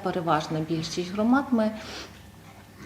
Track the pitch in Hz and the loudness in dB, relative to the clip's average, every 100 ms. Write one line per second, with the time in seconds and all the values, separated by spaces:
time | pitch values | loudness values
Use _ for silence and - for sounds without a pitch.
0 | 185 180 165 156 - 156 160 160 - 180 | -2 0 2 2 2 -2 -2 -2 -2 -4
1 | 180 202 226 269 277 226 214 214 - - | -4 0 4 4 4 2 2 -2 -10 -12
2 | - - - - - - - - | -14 -18 -20 -20 -20 -20 -20 -16